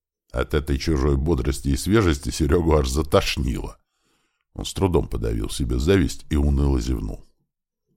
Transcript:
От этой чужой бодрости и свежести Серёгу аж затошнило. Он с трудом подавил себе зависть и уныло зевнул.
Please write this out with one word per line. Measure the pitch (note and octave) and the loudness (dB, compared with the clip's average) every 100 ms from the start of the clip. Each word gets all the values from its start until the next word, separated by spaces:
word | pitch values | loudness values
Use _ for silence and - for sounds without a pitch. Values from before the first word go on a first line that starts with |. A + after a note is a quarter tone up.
| _ _ _ | _ _ _
От | C2 B1+ | -6 -2
этой | D2+ C#2+ C#2 | -2 0 -2
чужой | - D2+ C#2+ C#2 | 0 0 2 2
бодрости | C#2+ D2 C#2 C#2 C#2+ | 2 0 0 -2 -2
и | C2+ | -2
свежести | - A2 F#2 C#2+ A#1+ | 2 2 4 0 -4
Серёгу | - D2+ F2+ E2 D2+ | -2 2 2 4 2
аж | C2 | 2
затошнило. | C#2 D2+ G2 - - - F2 - - _ _ _ _ _ _ _ | -2 2 2 2 -2 -2 -4 -8 -14 _ _ _ _ _ _ _
Он | - G1+ | -12 -10
с | |
трудом | - F#2+ E2+ G#1+ | -2 0 2 0
подавил | A1+ A1 A1 G1+ | -4 -4 -4 -6
себе | - B1+ B1 | -4 -2 0
зависть | D2 G2 C#2 - - | 2 4 2 -2 -2
и | D2 | 0
уныло | C#2+ C#2 C#2+ C2 | 2 2 2 2
зевнул. | A#1+ A#1+ G#1 - - _ _ _ _ _ _ | 0 -4 -6 -10 -16 _ _ _ _ _ _